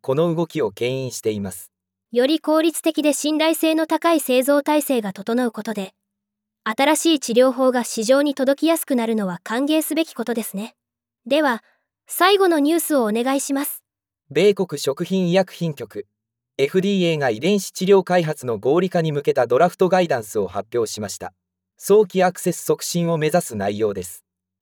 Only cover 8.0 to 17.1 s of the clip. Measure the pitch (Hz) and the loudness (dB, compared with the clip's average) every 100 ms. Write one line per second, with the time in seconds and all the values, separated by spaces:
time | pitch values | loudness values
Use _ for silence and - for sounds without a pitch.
8 | 220 269 294 269 262 277 311 330 - 254 | 2 2 2 0 0 2 2 0 0 -2
9 | 226 220 190 175 - 226 277 311 302 311 | 0 -2 -2 -6 -6 -2 0 0 0 -2
10 | 320 - 233 226 214 190 226 - _ _ | -2 -4 -6 -6 -6 -8 -12 -14 _ _
11 | _ _ 233 285 294 226 - _ _ _ | _ _ -2 0 2 -2 -8 _ _ _
12 | - - 349 403 381 320 285 339 - 294 | -10 0 4 4 4 4 2 0 0 0
13 | 220 220 247 277 - 277 294 - _ _ | 0 0 -2 -2 -2 -4 -6 -10 _ _
14 | _ _ - 143 202 196 180 143 - 131 | _ _ -6 2 2 2 -2 -4 -4 -4
15 | 170 190 180 185 185 - 165 147 113 104 | -2 0 2 2 0 -2 -6 -6 -10 -12
16 | - _ _ _ _ - 139 185 190 196 | -14 _ _ _ _ -2 0 2 0 2
17 | 170 | 0